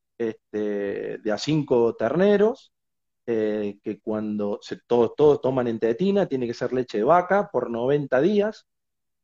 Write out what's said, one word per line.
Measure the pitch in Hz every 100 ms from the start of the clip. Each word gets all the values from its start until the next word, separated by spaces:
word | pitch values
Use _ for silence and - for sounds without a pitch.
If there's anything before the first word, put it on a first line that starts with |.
| _ _
este, | 117 - _ 107 104 101 101 104 104 107
de | 107
a | 104
cinco | - 156 139 123 117 -
terneros, | 110 151 202 202 214 262 _ _ _ _ _ _ -
eh, | 113 110 107 104 101
que | - 101
cuando | - 107 107 104 101 110
se, | - - _
todos, | 120 113 -
todos | 151 139
toman | 131 131 120
en | 113
tetina, | 113 117 196 202 180
tiene | 131 117
que |
ser | 117 123
leche | 127 123 107
de |
vaca | 117 175 175 196 208
por | 127 117
noventa | 117 127 147 139 127
días. | 170 208 208 - _ _ _ _ _ _